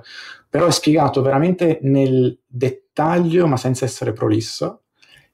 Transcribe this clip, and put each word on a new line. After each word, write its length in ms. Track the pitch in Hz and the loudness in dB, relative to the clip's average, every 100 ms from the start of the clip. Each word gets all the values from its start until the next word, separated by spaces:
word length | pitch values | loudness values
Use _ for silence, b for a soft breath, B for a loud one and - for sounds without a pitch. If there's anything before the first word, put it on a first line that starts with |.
| B B B B _ | B B B B _
però 180 | - 175 | 0 0
è 40 | |
spiegato 480 | - - 156 139 139 | 2 2 2 2 0
veramente 580 | 131 139 170 180 175 156 | 0 2 0 2 0 0
nel 580 | 135 139 135 131 123 123 _ | 0 2 2 2 0 -2 _
dettaglio 1000 | 123 127 - _ - 156 175 170 175 165 | -4 -4 -4 _ -4 0 0 2 2 2
ma 120 | 127 | 0
senza 260 | 127 127 | -2 -2
essere 280 | 127 - 120 | -4 -4 -6
prolisso 680 | 110 113 110 110 - - 214 _ b b b b | -2 0 0 -2 -6 -8 -8 _ b b b b